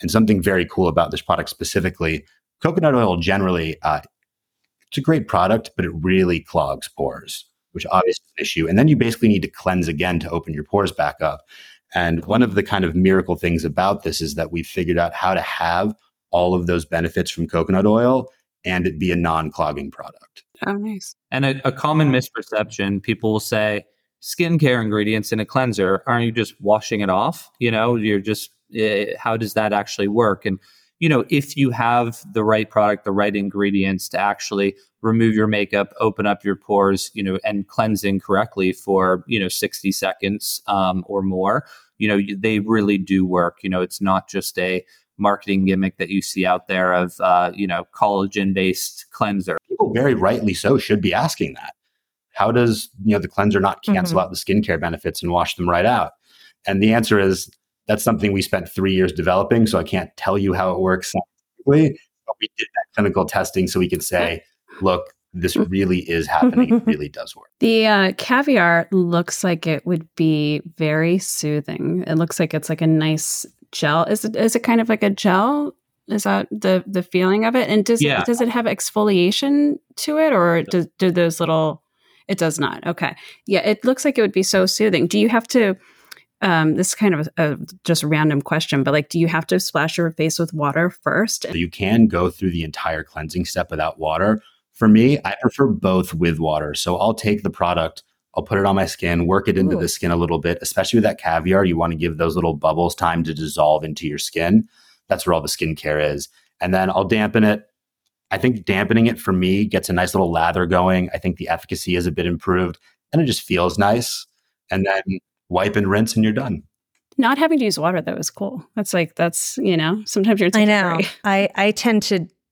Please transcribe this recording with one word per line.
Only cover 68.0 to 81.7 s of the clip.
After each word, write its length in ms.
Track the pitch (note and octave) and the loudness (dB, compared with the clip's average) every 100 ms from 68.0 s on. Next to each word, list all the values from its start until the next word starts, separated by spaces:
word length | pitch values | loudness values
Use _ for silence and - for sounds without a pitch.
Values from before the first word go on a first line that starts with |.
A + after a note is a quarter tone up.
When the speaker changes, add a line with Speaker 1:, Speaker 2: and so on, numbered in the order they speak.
| F#3+ F#3+ | 2 0
Speaker 2:
caviar 680 | - C4 C#4+ A#3 E3+ E3+ E3 | -2 0 2 4 4 2 2
looks 500 | F#3+ F3 E3+ F3 - | 2 2 0 -2 -2
like 240 | F#3 D#3+ D#3+ | -2 -2 -2
it 180 | D#3 - | -4 -2
would 220 | E3+ D#3+ | -4 -4
be 480 | - D#3+ D3+ D3 D3+ E3 - | 0 2 2 0 -2 -6 -4
very 420 | D#3 D#3 E3 F#3 | 0 2 2 0
soothing. 840 | - - D3+ D3+ - D#3 D3 F3+ - | -2 -4 -2 -2 -4 -4 -2 -2 0
It 80 | |
looks 240 | D#3+ E3 - | 0 0 -2
like 160 | D#3+ | -2
it's 140 | D#3 - | -4 -4
like 120 | D#3+ | 0
a 60 | D#3+ | 2
nice 580 | D#3+ D#3 D#3 - - - _ _ | 2 2 -2 -4 -8 -10 _ _
gel. 320 | - D3 D#3+ | -4 0 0
Is 200 | - G#3+ | 0 -2
it, 120 | A3 A3+ | -4 0
is 180 | A3+ | 0
it 80 | A#3 | 0
kind 180 | A#3+ A3+ | 2 2
of 80 | A3+ | 2
like 140 | A3 | 0
a 80 | G3+ | 0
gel? 640 | G3+ G3+ F#3 A#3 D4 D4 - _ _ - | 0 2 2 2 0 -4 -10 _ _ -6
Is 160 | G#3 | -4
that 240 | G3+ G3 - | 0 -2 -2
the, 340 | G#3 G3 F#3 F#3+ | -2 2 2 0
the 160 | F#3 | -4
feeling 420 | F3+ F3+ F#3 G#3 | -2 0 2 2
of 120 | A3 B3+ | 2 2
it? 120 | A3+ | 2
And 160 | G#3+ | 2
does 180 | G3 A#3 | 2 2
Speaker 3:
Yeah. 180 | C#3+ A#2 | 2 0
Speaker 2:
it, 60 | - | 0
does 140 | A#3+ | 0
it 80 | A#3+ | 0
have 180 | B3+ A3+ | 0 -2
exfoliation 1120 | G#3 - G#3 G#3 F#3 F3 - C#4 C#4+ D4 C#4+ _ - | -4 -4 0 2 4 2 2 0 2 2 0 _ -10
to 220 | - D4+ | -4 0
it, 140 | D#4 | 2
or 300 | G#3+ E3+ E3 | 4 4 2
do, 220 | - F3+ D#3+ - | 0 -2 -2 -2
do 120 | F#3 | 0
those 300 | F3+ E3+ E3 | 2 0 0
little, 420 | E3 D#3+ D#3 | 0 0 0